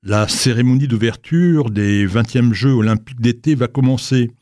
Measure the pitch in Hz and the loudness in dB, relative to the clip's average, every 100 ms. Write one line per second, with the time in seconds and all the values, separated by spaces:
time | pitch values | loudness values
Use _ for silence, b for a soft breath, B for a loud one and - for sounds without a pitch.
0 | 98 107 107 - 131 117 123 127 139 113 | -2 -2 -2 -2 -2 0 2 2 0 0
1 | 113 - - 165 175 156 123 104 101 101 | -2 -4 -4 0 2 2 0 -2 0 0
2 | 101 104 113 127 120 104 131 127 110 110 | 0 0 -2 0 0 2 0 2 2 -2
3 | 110 123 117 120 - 147 123 - 131 127 | -4 -4 -2 -2 -2 -2 -2 0 0 0
4 | - 131 120 - | -2 -2 -2 -6